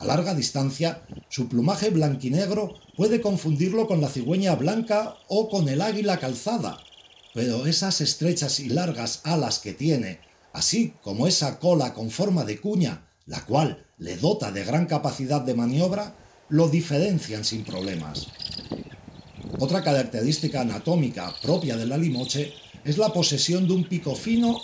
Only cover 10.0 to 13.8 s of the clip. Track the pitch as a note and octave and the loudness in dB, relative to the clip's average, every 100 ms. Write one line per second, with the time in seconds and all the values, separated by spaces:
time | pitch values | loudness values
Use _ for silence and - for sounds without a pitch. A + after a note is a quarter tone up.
10 | G2 F#2 - _ _ C#3+ - G#3+ G3 - | 0 -8 -16 _ _ -2 0 2 0 -2
11 | - G2+ C#3+ - C#3+ - F3 E3+ B2 G#2+ | -6 0 2 2 0 0 4 4 2 -2
12 | A2+ A2+ G3 F3+ G#2+ - G#3 G#3 C#3+ E2 | -6 -2 2 2 0 -2 -2 2 0 -2
13 | - _ - - - B2+ D3+ - | -12 _ -12 -10 0 2 2 0